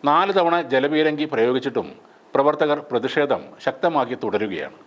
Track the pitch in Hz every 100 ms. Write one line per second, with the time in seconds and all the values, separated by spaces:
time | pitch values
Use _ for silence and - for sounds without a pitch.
0 | 143 156 196 190 170 170 143 135 143 151
1 | 156 151 151 127 117 127 127 117 85 -
2 | - _ _ 135 143 151 151 147 - 123
3 | 127 - 143 120 - - - - 180 151
4 | 123 123 107 - 110 82 73 -